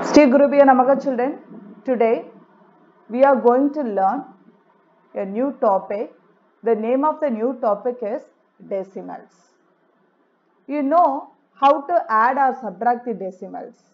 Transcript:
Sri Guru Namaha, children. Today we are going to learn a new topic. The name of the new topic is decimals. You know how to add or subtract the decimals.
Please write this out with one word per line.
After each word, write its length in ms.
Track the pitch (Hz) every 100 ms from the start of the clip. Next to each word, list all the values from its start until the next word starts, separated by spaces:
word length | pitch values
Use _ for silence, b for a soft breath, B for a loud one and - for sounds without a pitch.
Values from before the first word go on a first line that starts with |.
Sri 220 | - 294 294
Guru 220 | 269 285
Namaha, 520 | 285 277 254 247 277
children. 380 | 277 247 254 330 - - - -
Today 400 | - 240 226 269 - - _ _ _ _ _ _ _
we 140 | 233
are 140 | 269 262
going 360 | 226 247 285
to 80 | 302
learn 420 | 247 196 190 262 - - _ _ _ _ _ _ _
a 100 | -
new 320 | 196 208 277 -
topic. 520 | 233 190 185 208 254 _ _ _ _ _
The 100 | 214
name 300 | 220 226 269
of 160 | 302 311
the 100 | 294
new 260 | 220 240 269
topic 380 | 233 202 247 240
is 200 | 202 254 - _ _ _ 120
decimals. 640 | 98 92 - 90 85 - _ _ _ _ _ _ _ _ _ _ _ _ _ -
You 160 | 294
know 480 | 277 330 349 180 - _ _
how 280 | _ 277 294
to 220 | 285 339 -
add 280 | 220 233 269
or 220 | 262 254
subtract 460 | 214 190 233 240 247
the 80 |
decimals. 600 | 196 185 185 190 180 - _ _